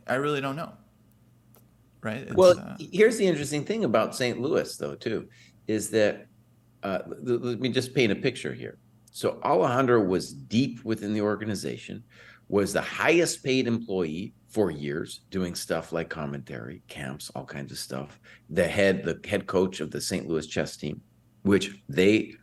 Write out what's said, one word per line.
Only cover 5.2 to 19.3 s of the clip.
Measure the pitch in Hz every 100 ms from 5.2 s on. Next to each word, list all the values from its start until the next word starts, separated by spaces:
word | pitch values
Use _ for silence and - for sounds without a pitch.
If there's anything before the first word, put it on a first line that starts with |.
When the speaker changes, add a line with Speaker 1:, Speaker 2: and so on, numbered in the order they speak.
| - - - _ -
Speaker 2:
is | 107 101
that, | 110 104 - - _ _ _ _ _
uh, | 98 92 -
l-, | - 123 120
let | 123 113
me | 127
just | 123 -
paint | 143 113
a | 95
picture | 131 - 71
here. | - 55 - _ _ _
So | - 101 -
Alejandro | 120 175 147 123 127 120
was | 92 98 -
deep | - - 110 139 -
within | 110 110 104
the | 107
organization, | 104 101 107 95 69 60 - 101 - - - - -
was | 98 95
the | 80
highest | - - 127 170 160 -
paid | 131 131 120
employee | 113 - 92 80 80 110 - _
for | 110 92
years, | 73 71 78 95 - _
doing | 95 90
stuff | 82 - 82 -
like | 82 80
commentary, | 82 71 71 65 64 58 85 -
camps, | - 67 71 -
all | 67
kinds | 67 69 65
of | -
stuff. | - 65 69 - - - -
The | 85 82
head, | 101 98 90
the | 82 80
head | -